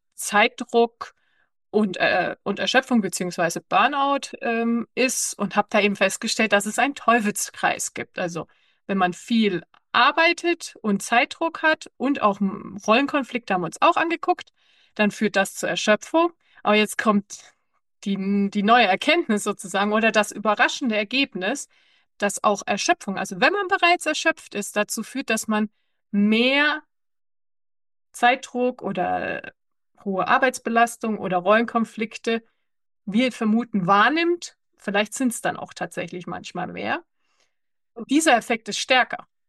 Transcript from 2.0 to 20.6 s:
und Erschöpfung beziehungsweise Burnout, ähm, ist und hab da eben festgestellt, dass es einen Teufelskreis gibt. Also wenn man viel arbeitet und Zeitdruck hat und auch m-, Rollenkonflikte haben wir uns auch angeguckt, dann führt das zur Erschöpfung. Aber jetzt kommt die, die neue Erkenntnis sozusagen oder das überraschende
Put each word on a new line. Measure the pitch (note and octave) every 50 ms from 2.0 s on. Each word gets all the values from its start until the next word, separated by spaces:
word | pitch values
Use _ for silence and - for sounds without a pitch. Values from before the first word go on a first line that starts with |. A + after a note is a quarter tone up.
| - B2+ - F#3 F3 - - - -
und | - G3+ -
Erschöpfung | F#3+ G3 - C4 C4 - B3+ A#3
beziehungsweise | G3 F#3 - - F#3 F3+ F3 - F3 E3 - E3+
Burnout, | - - F3 F#3+ G#3+ C4 D4 C#4 C#4 C#4 C#4 C#4 - - - -
ähm, | - A#3 A#3 A#3 A#3 A#3 A#3 A#3 A3 - _
ist | - B3 C4 - - - - - -
und | G3+ G3 -
hab | G#3 G3+ -
da | - G#3+
eben | G3 G#3 G3
festgestellt, | - G3+ F#3+ - - - A3 - - A3 G#3 G#3
dass | G3+ G3
es | G#3+ - -
einen | A#3 C#4+ C#4
Teufelskreis | - - - A#3 A#3+ G#3 G#3 G3+ - - - - - - E3 - - - - -
gibt. | - - - _ -
Also | F#3 F3 E3+ D#3+ - - _ _ _ _ _ _ _
wenn | - G3 F#3+
man | F#3 F3+ F3
viel | - - - A#3+ A3+ A3 G3+ F#3 E3 - _ _ _ _ _
arbeitet | - A3+ A#3+ C#4 D4 E4 E4 E4+ E4+ - - F4 E4+ E4+ - - - -
und | - G#3+ G3+ F#3+ -
Zeitdruck | - A#3 A#3+ C#4+ - - - E4 E4 E4 - -
hat | D#4 D#4+ - - - _
und | - A#3 C4+ C#4+ -
auch | - G#3 G3 G3+
m-, | G3+ F#3+ - - - - F#3 G3 -
Rollenkonflikte | - A3 B3 C#4 C#4 - C#4+ B3+ - - A#3 - - -
haben | F3+
wir | F3
uns | E3 - -
auch | - D#4+ F4
angeguckt, | - D#4+ E4+ E4+ E4 - - F4+ - - _ _ _ _ _ _ _ _ _ _
dann | - G#3+ G#3
führt | - - G#3+ G#3 F#3+
das | G3 G3 - -
zur | - - -
Erschöpfung. | E3+ F3 - - G#3+ G#3 - - - D#4+ E4+ E4+ - _ _ _ _ _ -
Aber | - G#3
jetzt | G#3+ G#3 G3+ -
kommt | - - A#3 G#3 G3+ G3 - - - - - _ _ _ _ _ _ _ _ _ _ -
die, | G#3 G3 G3 F#3+ G3 G3+ G3+ G3+ G3
die | - G#3 G3
neue | G#3+ A#3 B3 A3+
Erkenntnis | F#3 F#3+ F#3 - - D#4 F4 E4 - G#3 G#3 -
sozusagen | G#3 G3 - - F3+ - F#3+ G3+ G#3 G#3
oder | A3 A3+ A3+
das | G#3 G#3+ G#3 -
überraschende | - G#3 G#3 G#3+ G#3 G#3+